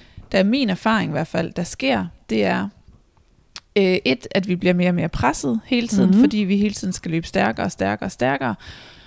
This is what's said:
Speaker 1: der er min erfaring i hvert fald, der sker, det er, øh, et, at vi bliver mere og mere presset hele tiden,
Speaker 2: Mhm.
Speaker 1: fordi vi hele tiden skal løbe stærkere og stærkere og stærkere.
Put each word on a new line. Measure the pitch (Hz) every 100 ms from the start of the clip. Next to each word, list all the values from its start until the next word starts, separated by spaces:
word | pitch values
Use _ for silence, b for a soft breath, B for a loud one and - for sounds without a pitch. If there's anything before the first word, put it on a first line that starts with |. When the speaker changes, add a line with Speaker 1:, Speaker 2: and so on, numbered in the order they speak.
| b b b
Speaker 1:
der | 190
er |
min | 196 269 233
erfaring | 180 220 220 160
i |
hvert | 147 160
fald, | 170 165
der | -
sker, | 175 - 262 226 175 - -
det | 220
er, | 196 190 202 - - - _ _ _ _ _ - _ 208
øh, | 190 185
et, | - 262 -
at | 190 185
vi | 180
bliver | 185
mere | 180 180
og |
mere | 175 175
presset | - 262 320 277 226
hele | - 240 233
tiden, | 202 190
Speaker 2:
Mhm. | 196
Speaker 1:
fordi | 285 214
vi | 190 202
hele | 208
tiden | 202 190
skal | - -
løbe | 160 165
stærkere | 190 214 220 190
og |
stærkere | - 190 214 196
og |
stærkere. | - 131 - - 208 b b b b